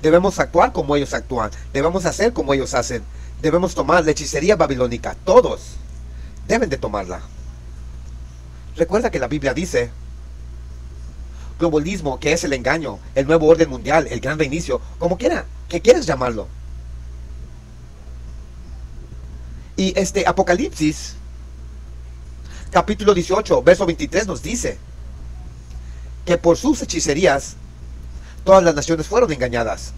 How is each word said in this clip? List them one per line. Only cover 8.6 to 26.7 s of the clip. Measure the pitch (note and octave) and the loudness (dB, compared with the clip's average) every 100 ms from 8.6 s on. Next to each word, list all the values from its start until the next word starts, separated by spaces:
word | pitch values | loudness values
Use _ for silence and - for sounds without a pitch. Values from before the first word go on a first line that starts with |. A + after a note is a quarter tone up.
| - - | -14 -2
Recuerda | E3 G3 A#3+ | 2 2 0
que | F3 | -2
la | B2+ | -2
Biblia | D3+ C#3 | 0 0
dice, | B2+ F3+ - - - - - - - - - - - - - - - - - - - | 0 0 0 -2 -6 -14 -14 -14 -14 -14 -12 -14 -14 -14 -12 -14 -12 -12 -12 -12 -2
"Globalismo, | E3+ D3+ D3+ G3 D3+ B2+ | 2 2 0 -2 -4 -2
que | D3+ | 0
es | D#3+ | 0
el | D3+ | 0
engaño, | C3+ B2 D#3 C#3 G2+ - | -2 0 0 -2 -8 -4
el | - C#3 | -2 4
nuevo | E3 D#3 | 6 8
orden | D#3+ D#3+ | 8 6
mundial, | B2+ A2 D#3 D3 | 2 2 2 2
el | - | -2
gran | - D3+ | -2 -2
reinicio", | D3 D#3 E3 B2 - - | -2 -2 -2 -4 -6 -4
como | E3+ F3+ | -2 0
quiera | B3 F4 - - - | 0 0 -4 -14 -6
que | E3+ | 0
quieras | A4 F4+ G#3 | 6 6 4
llamarlo. | C#3 B2+ A2+ F#2+ - - - - - - - - - - - - - - - - - - - - - - - - - - - - - - - - - | 0 0 -2 -8 -12 -12 -12 -12 -12 -12 -14 -12 -12 -14 -16 -18 -18 -18 -16 -14 -14 -12 -14 -14 -16 -14 -12 -12 -12 -14 -14 -12 -12 -12 -12 -10 -2
Y | F#3+ - | 0 2
este | F#3 G3+ E3 | 2 2 2
Apocalipsis, | F3 F#3+ F3+ C#4 - D3+ D3+ - - - - - - - - - - - - - - - - - | 2 4 4 2 2 0 0 -8 -12 -14 -14 -16 -14 -14 -14 -14 -14 -14 -14 -14 -14 -14 -12 0
capítulo | F3+ E3+ G#3 G3+ | 2 2 2 4
dieciocho, | G3 E3+ F#3+ A3 D3 | 4 4 0 4 6
verso | B2+ F3+ | 8 6
veintitrés, | F#3 E3 - F3+ G#3+ | 4 0 0 0 0
nos | E3+ | -4
dice | D3+ A#3 - - - - - - - - - - - - - - - - - | -4 -4 -4 -6 -12 -14 -14 -12 -12 -12 -14 -16 -14 -14 -12 -12 -12 -12 0
que | F3 | 4
por | E3+ E3 | 6 4
sus | C#4 | 4